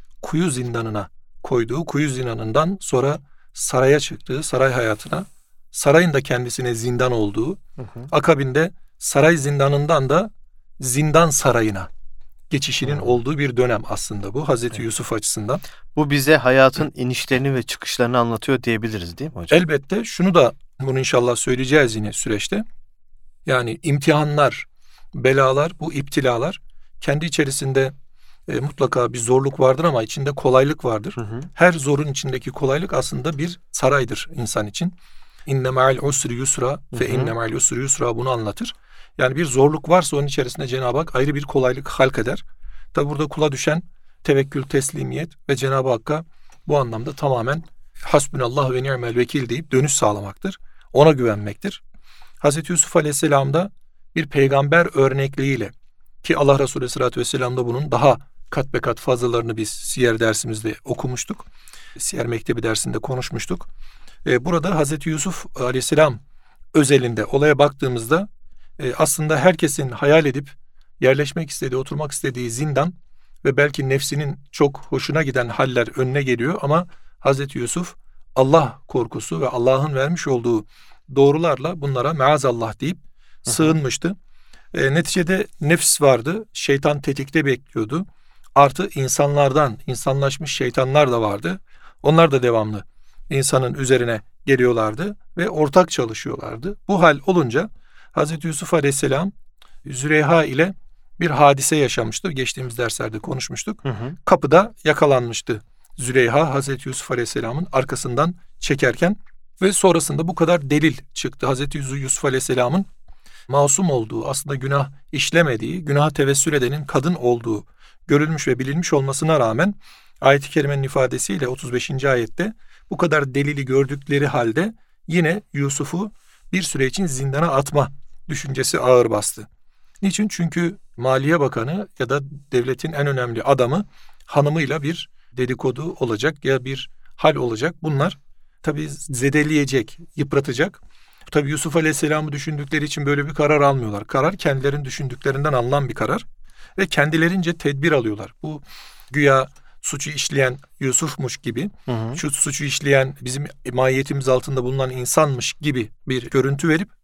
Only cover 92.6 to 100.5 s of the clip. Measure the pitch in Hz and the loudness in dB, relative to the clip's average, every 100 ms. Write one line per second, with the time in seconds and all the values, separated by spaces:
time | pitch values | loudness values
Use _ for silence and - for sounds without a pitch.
92.6 | 107 104 - - - - - 135 135 139 | 0 -6 -12 -20 -20 -18 -6 -2 2 2
93.6 | 127 139 131 131 120 110 - - - 131 | 0 -4 2 2 2 -4 -8 -10 0 4
94.6 | 123 117 107 110 190 208 - - 175 156 | 4 2 0 -2 -8 -8 -12 -6 -4 0
95.6 | 151 160 175 - 120 110 - 117 - 113 | 4 4 4 0 -4 -6 -8 -8 -10 -10
96.6 | 156 196 - 196 170 143 - 180 135 123 | -10 -10 -2 4 6 4 2 2 2 0
97.6 | 214 - - - - - 147 160 165 151 | -4 -8 -20 -20 -8 -2 -2 -4 -6 -6
98.6 | 170 165 143 135 139 135 190 - - - | -2 0 2 0 0 0 -2 -6 -16 -20
99.6 | - - - 127 147 151 147 165 151 | -20 -18 -12 -8 2 2 4 4 2